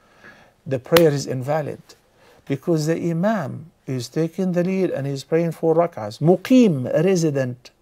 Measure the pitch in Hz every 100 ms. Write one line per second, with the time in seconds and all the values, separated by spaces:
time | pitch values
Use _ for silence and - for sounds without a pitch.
0 | _ _ - - _ _ - 131 - 170
1 | 165 139 131 131 127 156 143 - - -
2 | _ _ _ _ _ 139 - 160 151 165
3 | 175 165 196 220 131 123 160 _ - 127
4 | 120 156 165 - 185 175 175 190 180 -
5 | 139 139 - 165 170 156 165 160 170 -
6 | 107 110 147 185 - 254 226 143 123 151
7 | 175 185 160 139 127 123 - _